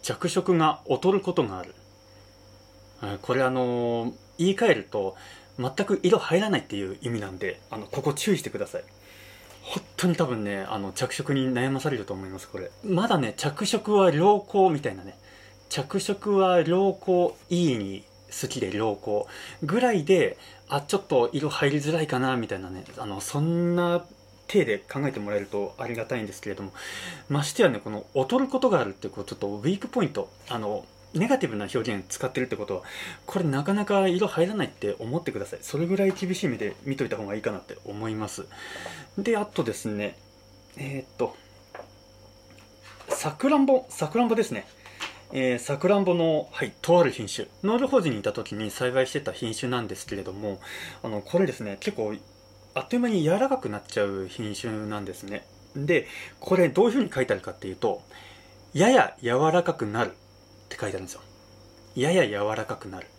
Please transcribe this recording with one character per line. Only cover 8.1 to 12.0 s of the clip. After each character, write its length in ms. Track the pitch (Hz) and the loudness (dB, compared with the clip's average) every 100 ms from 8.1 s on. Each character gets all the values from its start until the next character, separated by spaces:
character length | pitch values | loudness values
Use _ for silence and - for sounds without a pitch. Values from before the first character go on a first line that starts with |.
注 200 | 143 - | 0 2
意 40 | 180 | 0
し 20 | |
て 80 | - | 0
く 80 | - | -6
だ 80 | 101 | -6
さ 140 | - | -8
い。 40 | - - - - - - - - | -12 -20 -20 -20 -20 -20 -20 -20
本 220 | - - - - | -8 -8 -8 0
当 100 | 185 | 2
に 80 | 165 | 4
多 100 | 156 | 2
分 180 | 117 | 0
ね、 200 | 101 98 95 | -2 -4 -4
あ 100 | 107 | -6
の、 140 | 98 | -6
着 220 | 92 127 | -4 -4
色 200 | - 139 | -4 -2
に 180 | 139 131 | 0 0
悩 200 | 123 131 | 0 0
ま 80 | 135 | 0
さ 100 | 147 | -2
れ 80 | |
る 80 | 131 | -4